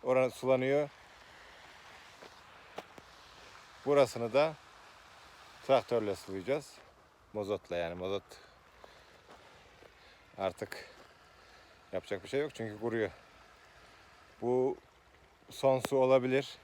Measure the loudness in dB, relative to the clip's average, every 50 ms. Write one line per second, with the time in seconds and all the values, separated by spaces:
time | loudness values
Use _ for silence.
0 | 0 2 4 4 4 2 -2 -4 2 2 2 4 4 2 2 2 0 -2 -6 -18
1 | -20 -20 -20 -20 -20 -20 -20 -20 -20 -20 -20 -20 -20 -20 -20 -20 -20 -20 -20 -20
2 | -20 -20 -20 -20 -20 -20 -20 -20 -20 -20 -20 -20 -20 -16 -16 -16 -16 -16 -20 -20
3 | -20 -20 -20 -20 -20 -20 -20 -20 -20 -20 -20 -20 -20 -20 -20 -8 0 2 6 6
4 | 6 4 2 -4 -6 0 2 2 2 2 0 -8 -18 -20 -20 -20 -20 -20 -20 -20
5 | -20 -20 -20 -20 -20 -20 -20 -20 -20 -20 -20 -16 0 4 4 4 4 2 -2 0
6 | 0 0 -4 -6 -8 -10 -10 -8 -4 -4 -4 -4 -4 -10 -20 -20 -20 -20 -20 -20
7 | -20 _ _ _ -20 _ -8 -8 -4 -4 -4 -6 -4 -6 -4 -4 -4 -4 -6 -6
8 | -6 -4 -4 -6 -8 -10 -20 -20 -20 -20 -20 -20 -20 -20 -20 -20 -20 -20 -20 -20
9 | -20 -20 -20 -20 -20 -20 -20 -20 -20 -20 -20 -20 -20 -20 -20 -20 -20 -20 -20 -20
10 | -20 -20 -20 -20 -20 -20 -10 -4 -4 -4 -2 -4 -10 -10 -10 -16 -16 -18 -20 -20
11 | -20 -20 -20 -20 -20 -20 -20 -20 -20 -20 -20 -20 -20 -20 -20 -20 -18 -10 -10 -8
12 | -6 -6 -10 -10 -8 -6 -4 -4 -4 -4 -6 -8 -10 -10 -8 -6 -6 -4 -2 0
13 | -2 -2 -4 -10 -20 -20 -20 -20 -20 -20 -20 -20 -20 -20 -20 -20 -20 -20 -20 -20
14 | -20 -20 -20 -20 -20 -20 -16 -6 -2 0 2 2 2 0 -2 -6 _ -20 _ -20
15 | _ -20 _ -20 -20 -20 _ _ _ -20 -12 0 2 2 2 2 0 0 2 4
16 | 6 6 6 4 4 2 0 0 0 -2 -12 -18